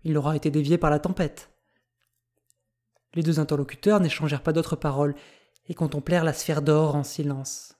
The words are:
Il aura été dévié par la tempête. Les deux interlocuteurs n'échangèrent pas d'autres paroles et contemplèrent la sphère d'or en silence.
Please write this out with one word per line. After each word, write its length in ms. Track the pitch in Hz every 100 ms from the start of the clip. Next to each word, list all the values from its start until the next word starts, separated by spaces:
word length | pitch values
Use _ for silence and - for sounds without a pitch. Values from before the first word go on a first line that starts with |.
Il 120 | 160 147
aura 200 | 143 151
été 120 | 156
dévié 280 | 147 143 170
par 140 | 156
la 80 | 147
tempête. 520 | 175 185 156 - - _ _ _ _ _ _ _ _ _ _ _ _ _ _ _ _
Les 80 | 170
deux 180 | 160 160
interlocuteurs 580 | 147 143 139 - 202 208
n'échangèrent 440 | 170 - 151 143
pas 100 | -
d'autres 240 | 156 160 156
paroles 380 | 151 139 147 143 - _ _ _ -
et 60 |
contemplèrent 500 | - 156 147 139 175
la 80 | 160
sphère 300 | 139 - 151
d'or 340 | 147 151 156
en 80 | 147
silence. 720 | 135 - 143 135 135 - -